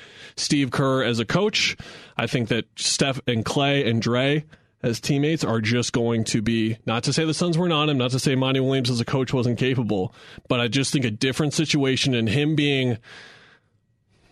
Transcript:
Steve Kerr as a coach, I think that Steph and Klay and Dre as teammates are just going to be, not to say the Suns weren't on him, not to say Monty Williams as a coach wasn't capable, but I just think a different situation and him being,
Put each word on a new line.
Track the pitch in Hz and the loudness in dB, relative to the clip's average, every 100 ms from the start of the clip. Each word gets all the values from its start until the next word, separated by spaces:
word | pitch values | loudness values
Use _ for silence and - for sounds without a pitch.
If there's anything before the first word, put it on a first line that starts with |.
| - - - - | -18 -20 -16 -8
Steve | - 147 131 | -2 0 0
Kerr | - 135 131 | 0 0 2
as | 120 117 | 0 -2
a | 110 | 0
coach, | 175 208 - - - - - - - | 0 0 0 -2 -4 -12 -20 -10 -6
I | 117 | -2
think | 127 110 | -2 0
that | 117 - - | -2 -4 -6
Steph | - - 139 127 - | -4 0 0 0 -2
and | 113 - | -2 0
Klay | 147 139 139 120 | 0 2 2 2
and | 117 | 0
Dre | 113 120 135 151 - - _ _ | 0 0 2 0 -4 -16 _ _
as | 131 113 | -4 -2
teammates | - 139 147 160 135 | 0 2 2 0 0
are | 113 | 0
just | 107 123 117 | 2 0 0
going | 123 117 117 110 | 0 0 0 0
to | 117 | 0
be, | 107 113 110 117 - | 0 0 0 -2 -4
not | 117 143 | -2 0
to | |
say | 139 160 | 0 0
the | |
Suns | 151 180 165 | 0 0 0
weren't | 180 | 2
on | 151 151 | 2 2
him, | 135 | 2
not | 123 | 0
to | 127 | 0
say | 139 131 | 2 2
Monty | 131 135 | 2 2
Williams | 131 135 123 | 2 2 0
as | 120 | -2
a | 117 | 0
coach | 135 127 | -2 0
wasn't | 127 120 113 | 0 0 0
capable, | 131 127 107 101 95 - - - - | 0 0 0 -2 -2 -8 -20 -20 -4
but | 123 | -2
I | 120 | 0
just | 135 135 | 0 0
think | 147 120 | 0 -2
a | |
different | 107 131 127 151 | 0 -2 0 0
situation | - 151 147 135 131 139 | 0 0 2 2 2 2
and | 120 113 | 2 2
him | 135 147 151 | 2 2 2
being, | 147 139 127 110 - - - - - - _ _ _ _ _ _ _ | 2 2 0 -2 -8 -20 -20 -20 -20 -20 _ _ _ _ _ _ _